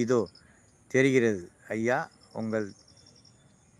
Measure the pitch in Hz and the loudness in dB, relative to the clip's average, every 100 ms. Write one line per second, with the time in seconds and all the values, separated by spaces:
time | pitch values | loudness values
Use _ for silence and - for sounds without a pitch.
0 | 120 123 95 - _ _ _ _ _ 127 | 2 0 0 -8 _ _ _ _ _ 2
1 | 135 131 117 98 87 _ - 110 117 135 | 4 4 2 0 -6 _ -10 -4 -2 -2
2 | 165 _ _ 113 110 110 101 - _ _ | -4 _ _ -10 -6 -4 -6 -12 _ _
3 | _ _ _ _ _ _ _ | _ _ _ _ _ _ _